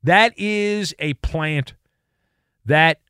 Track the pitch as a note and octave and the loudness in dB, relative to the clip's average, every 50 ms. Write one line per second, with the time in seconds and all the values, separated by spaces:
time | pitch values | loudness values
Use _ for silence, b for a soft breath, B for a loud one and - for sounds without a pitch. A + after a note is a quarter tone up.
0 | - C#3+ E3+ G3+ A3 A#3 - - G3 G#3+ G#3+ G#3 G#3 G#3 G#3 G#3 G3 D#3+ - _ | 2 4 4 4 4 2 0 -4 -6 -4 -2 -2 -2 -2 -2 -4 -6 -8 -8 _
1 | D3+ D3+ C#3 _ - - - D#3+ D#3 D#3 D3+ D3 C3+ - - _ _ _ _ _ | -6 -6 -6 _ -8 -6 -6 -4 -4 -4 -4 -4 -6 -8 -14 _ _ _ _ _
2 | _ _ _ _ _ _ _ _ _ _ _ _ _ G#2 D3 D#3 D#3+ E3 D#3 _ | _ _ _ _ _ _ _ _ _ _ _ _ _ 0 2 4 4 2 2 _
3 | _ | _